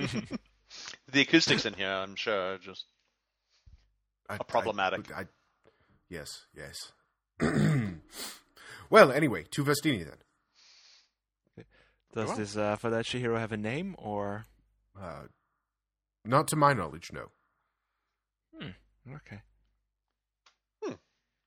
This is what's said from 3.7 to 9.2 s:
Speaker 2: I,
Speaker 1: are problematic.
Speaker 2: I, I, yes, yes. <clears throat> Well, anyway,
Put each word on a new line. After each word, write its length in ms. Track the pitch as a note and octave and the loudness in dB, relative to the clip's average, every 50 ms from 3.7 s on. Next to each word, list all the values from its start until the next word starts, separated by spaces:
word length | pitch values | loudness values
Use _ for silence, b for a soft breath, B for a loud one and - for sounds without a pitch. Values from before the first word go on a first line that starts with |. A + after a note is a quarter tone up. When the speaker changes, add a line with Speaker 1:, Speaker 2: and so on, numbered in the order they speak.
| - - _ _ _ _ _ _ _ _ _ - | -20 -20 _ _ _ _ _ _ _ _ _ -10
Speaker 2:
I, 60 | G#2 | -8
Speaker 1:
are 100 | G2 - | -8 -6
problematic. 680 | - - A#2 G2+ A2 G#2 G2+ F#2+ F#2 F#2+ F2+ - - D2+ | -2 0 0 0 0 0 0 0 0 0 -2 -6 -8 -10
Speaker 2:
I, 40 | F2+ | -12
I, 20 | F#2 - _ _ _ _ _ _ _ - _ _ _ _ _ _ _ - | -12 -12 _ _ _ _ _ _ _ -20 _ _ _ _ _ _ _ -14
yes, 180 | F2 D#2+ C#2 - - - - _ - | -12 -12 -12 -12 -16 -18 -20 _ -18
yes. 200 | - D2 C#2+ - - - - - _ _ _ _ _ _ _ _ - | -18 -16 -14 -14 -16 -16 -18 -20 _ _ _ _ _ _ _ _ -2
<clears throat> 540 | D3+ D#3+ D#3 D3 D3+ D#3 D3+ C3 G#2+ F#2+ E2+ D#2 - B B B B B B B B _ _ B B B B B B B | -2 0 2 4 4 4 4 2 0 -2 -6 -10 -16 B B B B B B B B _ _ B B B B B B B
Well, 220 | F#3 A3 F#3 C#3 | 10 10 10 10
anyway, 320 | B2 D3+ | 8 4